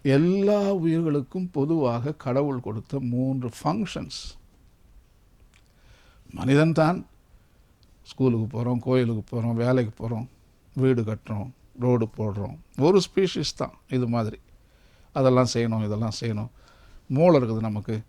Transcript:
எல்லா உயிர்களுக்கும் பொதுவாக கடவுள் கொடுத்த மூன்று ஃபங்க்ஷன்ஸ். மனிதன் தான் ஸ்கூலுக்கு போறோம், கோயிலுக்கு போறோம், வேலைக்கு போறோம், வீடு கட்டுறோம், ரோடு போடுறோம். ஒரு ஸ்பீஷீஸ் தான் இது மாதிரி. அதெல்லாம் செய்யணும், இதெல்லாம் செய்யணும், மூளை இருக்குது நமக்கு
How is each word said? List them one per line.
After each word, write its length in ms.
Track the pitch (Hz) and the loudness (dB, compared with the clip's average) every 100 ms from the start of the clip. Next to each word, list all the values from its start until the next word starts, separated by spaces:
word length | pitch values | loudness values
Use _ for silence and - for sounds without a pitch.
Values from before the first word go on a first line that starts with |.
எல்லா 680 | 139 139 170 196 196 208 202 | 2 4 4 4 2 2 2
உயிர்களுக்கும் 760 | 196 165 165 165 147 127 190 180 | 0 0 0 0 -2 -2 -6 -6
பொதுவாக 640 | 151 147 165 131 117 127 | -2 0 0 0 -2 -4
கடவுள் 460 | 156 135 127 147 131 | -6 -2 0 0 -2
கொடுத்த 400 | 123 107 - 139 | -6 -8 -6 -6
மூன்று 500 | 127 120 131 135 123 - | -2 -2 0 -2 -4 -4
ஃபங்க்ஷன்ஸ். 720 | - 196 196 - - - - - - _ _ _ _ - _ _ _ _ _ _ _ _ _ - _ _ - | -2 -2 -4 -8 -10 -12 -14 -18 -20 _ _ _ _ -20 _ _ _ _ _ _ _ _ _ -20 _ _ -18
மனிதன் 400 | - 104 143 160 | -6 2 4 4
தான் 340 | 131 123 175 - _ _ - _ _ _ _ _ _ | 4 2 0 -8 _ _ -20 _ _ _ _ _ _
ஸ்கூலுக்கு 540 | - - 131 113 110 113 | -20 -2 0 2 -2 -4
போறோம், 220 | 123 123 | -2 -2
கோயிலுக்கு 580 | 131 127 117 110 - 120 | 0 2 2 -2 -6 -4
போறோம், 160 | 113 | -2
வேலைக்கு 560 | 113 120 127 110 - 117 | 0 2 2 0 -6 -8
போறோம், 180 | 113 127 _ _ _ _ | -8 -8 _ _ _ _
வீடு 280 | - 131 123 | 0 2 2
கட்டுறோம், 500 | 110 107 - 104 123 - _ - | -2 -6 -6 -8 -8 -14 _ -4
ரோடு 280 | 123 123 110 - | 0 2 0 -4
போடுறோம். 400 | 107 101 95 - - - | -6 -4 -8 -10 -14 0
ஒரு 240 | 147 196 | 4 4
ஸ்பீஷீஸ் 540 | - - 185 - 147 - | 2 -2 -2 -2 -6 -6
தான் 180 | 131 - _ | -10 -10 _
இது 180 | 131 123 | -2 0
மாதிரி. 320 | 117 107 - _ - _ _ _ _ _ | -2 -2 -8 _ -20 _ _ _ _ _
அதெல்லாம் 340 | 151 131 127 123 | 2 4 4 4
செய்யணும், 320 | 120 117 113 107 | 0 0 0 -2
இதெல்லாம் 260 | 107 113 - | -2 -4 -4
செய்யணும், 300 | 117 104 113 - - _ - - _ | -6 -4 -6 -12 -20 _ -20 -20 _
மூளை 340 | 135 175 151 | 4 6 6
இருக்குது 180 | 120 110 | 4 -2
நமக்கு 420 | 110 104 101 110 | -2 -4 -6 -8